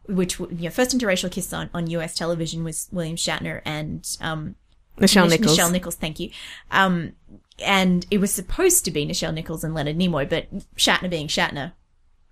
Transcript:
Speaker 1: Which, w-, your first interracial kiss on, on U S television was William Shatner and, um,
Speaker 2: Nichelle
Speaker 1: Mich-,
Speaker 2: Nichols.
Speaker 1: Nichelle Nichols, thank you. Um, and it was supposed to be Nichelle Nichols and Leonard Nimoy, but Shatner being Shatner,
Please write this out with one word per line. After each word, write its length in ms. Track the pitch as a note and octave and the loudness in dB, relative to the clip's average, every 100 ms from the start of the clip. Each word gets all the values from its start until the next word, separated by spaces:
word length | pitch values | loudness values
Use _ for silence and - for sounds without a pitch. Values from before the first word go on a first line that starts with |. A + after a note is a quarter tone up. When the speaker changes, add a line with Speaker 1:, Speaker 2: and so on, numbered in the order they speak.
| - | -6
Speaker 1:
Which, 320 | F#3+ F3+ - | -2 -2 -4
w-, 180 | F3 E3+ | -6 -6
your 140 | E3+ | -4
first 260 | G#3+ B3+ C4 | 0 2 2
interracial 320 | A3 F#3 F3+ | 2 0 0
kiss 240 | F3+ F3+ | -4 -6
on, 160 | E3 E3 | -6 -6
on 160 | F3 E3 | -4 -2
U 140 | E3 | -2
S 140 | D#3+ - | -4 -4
television 480 | E3 E3+ D#3+ E3 | -2 -2 -2 -4
was 240 | E3 D#3 - | -6 -6 -6
William 240 | F3+ D#3+ E3 | -6 -4 -2
Shatner 440 | - D#3 E3 D3+ - | -2 -2 -4 -6 -6
and, 380 | D3+ D3+ E3 - - | -6 -4 -6 -8 -6
um, 340 | D#3+ D#3 - - _ _ _ - | -6 -6 -8 -12 _ _ _ 2
Speaker 2:
Nichelle 320 | G3 G3 F3 | 6 8 8
Speaker 1:
Mich-, 120 | D#3+ | 6
Speaker 2:
Nichols. 160 | - E3 | 6 6
Speaker 1:
Nichelle 120 | F3 | 4
Nichols, 240 | F3+ F3 - | 2 -2 -6
thank 240 | D#3+ D3+ | -6 -6
you. 100 | F#3 - - - - | -8 -10 -16 -16 -2
Um, 420 | - F#3+ F3 D#3+ - - G2+ _ - | 2 4 2 -2 -12 -20 -20 _ -6
and 440 | C#3+ G3 F#3 F3+ - | 0 4 4 2 2
it 80 | G3+ | 0
was 120 | G3+ | 2
supposed 520 | - F#3 - F#4 - - | -2 -4 2 4 4 2
to 60 | |
be 140 | D3+ D3+ | -2 -2
Nichelle 280 | F3 E3 | -2 -4
Nichols 300 | D#3+ D#3+ D#3+ | -4 -6 -6
and 100 | D#3 D#3+ | -4 -2
Leonard 220 | D3 D#3+ | -2 0
Nimoy, 280 | F#3 D#3 C#3 | 2 2 0
but 200 | E3 - F#3+ - - | -2 -4 -12 -10 0
Shatner 320 | - F3+ F3+ | 2 2 0
being 180 | E3 D3+ | -4 -2
Shatner, 460 | - E3 C#3+ D3 - _ _ _ _ _ | 0 0 -2 -8 -12 _ _ _ _ _